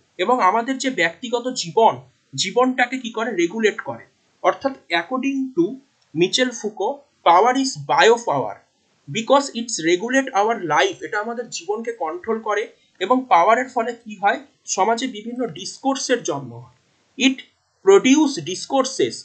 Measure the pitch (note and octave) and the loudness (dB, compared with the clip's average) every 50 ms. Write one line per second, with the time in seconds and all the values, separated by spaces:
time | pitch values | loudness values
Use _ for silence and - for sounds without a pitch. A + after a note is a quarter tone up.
0 | _ _ _ - F#3 A3 B3+ B3+ F#3 F#3 G3+ A3+ A#3 C4+ C4+ C4+ - C4+ C4 F3 | _ _ _ -4 0 0 2 4 4 2 2 2 -2 -2 -4 -2 -2 -4 0 0
1 | E3+ - - - - A3+ A#3+ A#3+ A#3+ B3+ B3 - - E3 - A3 A3+ G3 C3+ B2 | -2 -2 -2 -6 -6 -4 -4 -4 -4 -6 -6 -6 -8 -2 2 4 4 4 2 0
2 | - _ _ _ _ _ - C3+ - F#3+ F#3 A#3+ B3 B3+ B3+ C4+ B3 B3 C4 C4 | -8 _ _ _ _ _ -6 -4 -4 -2 0 2 2 2 2 0 -2 -2 -2 -8
3 | - A3 - G#3+ A#3 B3 G#3 E3+ E3+ E3+ A3+ A3+ A3 G3+ - - - D3 A#2 A2 | -8 -8 -6 -6 -6 -4 -2 -2 -2 -2 0 0 0 0 0 -2 -8 -10 -12 -12
4 | - _ _ _ _ _ _ _ - F3+ - - - C#4 C4+ - _ _ E3+ E3+ | -16 _ _ _ _ _ _ _ 0 0 0 0 -4 -6 -6 -6 _ _ -4 -4
5 | E3+ - B3+ B3+ C4 C#4 C#4 C4+ C4 C4 - F3 E3+ G#3 C4 - _ _ _ _ | -4 -4 -6 -4 -2 -2 -2 -2 -4 -2 0 0 0 0 -2 -10 _ _ _ _
6 | _ _ - D#3 F3 F#3 - B3+ B3+ B3 A3+ - - G3+ - - F#3+ A#3+ C#4+ - | _ _ -2 0 0 0 2 0 -2 -2 -2 -6 -8 -8 -6 -4 -4 -4 -4 -6
7 | _ _ _ _ _ F3 E3+ F#3 G#3+ B3 B3+ C4+ C4+ C4 - D3 C#3 - D3 D#3 | _ _ _ _ _ 4 6 6 6 4 2 2 -2 -2 -4 -8 -4 -2 2 4
8 | F3 A3 A#3+ A#3+ - F#3 D3 C#3 A2+ G#2 G2+ - _ _ _ _ _ _ _ _ | 6 6 6 4 2 -2 -2 -2 -2 -4 -8 -12 _ _ _ _ _ _ _ _
9 | _ C#3+ C#3+ G#3+ A3+ - C4 C#4+ - - - A#3 A#3 - - E3 D#3 E3 F3+ F3+ | _ -8 -8 -6 2 4 4 4 4 0 -6 -8 -8 -6 -8 -2 0 0 0 0
10 | G#3 A#3+ B3+ C4+ C4+ - - G3 G#3 A3+ A#3 G#3+ F3+ D3+ D3+ D#3+ F#3+ G3 E3+ - | 0 0 0 0 0 0 0 0 0 0 0 -2 -2 0 2 2 2 0 -2 -6
11 | C#3+ - - G#4 - A#3 A#3 - - D#3+ - - E4+ F3+ G#3 A3+ A3+ A#3+ A#3 - | -10 -8 -6 -6 -6 -6 -8 -8 -10 -10 -12 -10 -6 -6 -6 -6 -6 -8 -8 -6
12 | E3+ D#3 E3+ F3+ - A3 A3+ A3 A3 G#3+ G3+ G#3 A#3+ - - _ _ _ _ _ | -6 -6 -6 -8 -6 -6 -6 -4 -4 -4 -4 -4 -4 -6 -12 _ _ _ _ _
13 | F#3 G3 B3+ C4 B3+ - F#3+ E3+ F3 G#3 A#3 B3 B3+ B3+ - B3 A3+ A#3+ A#3 - | 0 0 2 0 2 4 4 4 6 6 4 4 2 -4 -4 -4 -4 -4 -8 -10
14 | _ G#3+ G#3 F#3 G3+ G3+ A#3+ C#4+ - _ _ _ _ - - G3+ F#3+ A3 A#3 A3+ | _ -16 -10 -2 0 0 0 0 -6 _ _ _ _ -8 -2 -2 0 0 0 -2
15 | C4 A#3 G3+ G#3 G#3 A#3 B3 B3 B3 F#3 C#3+ F3 G3 - - - - C4+ C4+ C4+ | -2 -6 -8 -10 -12 -10 -8 -6 -8 -8 -8 -12 -14 -14 -14 -4 -4 -2 -2 -2
16 | - - B3+ A#3 - F3 D3+ C#3 C3+ A#2 A#2 A#2 B2 - _ _ _ _ _ _ | -2 -2 -2 -2 -2 -4 -6 -6 -8 -12 -16 -16 -18 -20 _ _ _ _ _ _
17 | _ _ _ - B3 C4+ C4 - - _ _ _ _ _ _ _ _ F#3+ G3 F#3+ | _ _ _ 0 0 0 0 0 -8 _ _ _ _ _ _ _ _ 6 6 8
18 | - B3+ C#4 D4+ D#4 C4 - F3 C#3+ E3+ F#3 - - - C4+ C4+ B3+ - - - | 8 6 6 6 4 2 0 -4 -8 -8 -10 -10 -8 -2 -2 0 0 -2 -2 -2
19 | C3+ A2+ A2 - | -2 -2 -2 -8